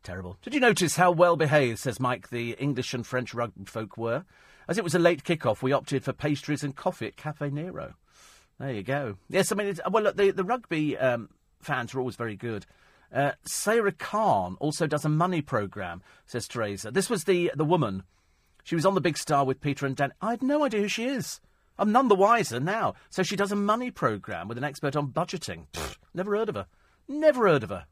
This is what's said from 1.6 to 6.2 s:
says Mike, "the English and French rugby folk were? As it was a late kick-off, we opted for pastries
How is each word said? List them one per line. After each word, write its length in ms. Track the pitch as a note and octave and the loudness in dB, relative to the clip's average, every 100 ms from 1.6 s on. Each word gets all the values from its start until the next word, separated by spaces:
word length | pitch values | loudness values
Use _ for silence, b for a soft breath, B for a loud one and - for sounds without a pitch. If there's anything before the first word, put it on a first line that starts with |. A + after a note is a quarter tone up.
| B2+ A2+ | 4 0
says 220 | C3 G#2+ | -4 -2
Mike, 300 | B2 A#2+ - | -2 -2 -6
"the 220 | A#2+ A#2 | -6 -6
English 420 | A2+ C#3+ B2+ B2 | -4 -2 -2 -4
and 120 | B2 A2 | -6 -4
French 280 | B2+ B2 | -4 -4
rugby 300 | A2+ A#2 - | -6 -6 -8
folk 320 | G2 A2+ G#2 - | -10 -8 -8 -6
were? 280 | A2+ B2 F#3+ b b b b | -4 -4 -6 b b b b
As 100 | F3+ | -2
it 60 | |
was 140 | F3 F3+ | 0 4
a 20 | |
late 240 | E3+ D#3+ | 4 4
kick-off, 400 | - D#3+ A#2+ G#2 | -2 0 0 0
we 100 | C3 | 2
opted 300 | A#2 - C#3 | 0 0 -2
for 100 | - | -2
pastries 520 | - | -4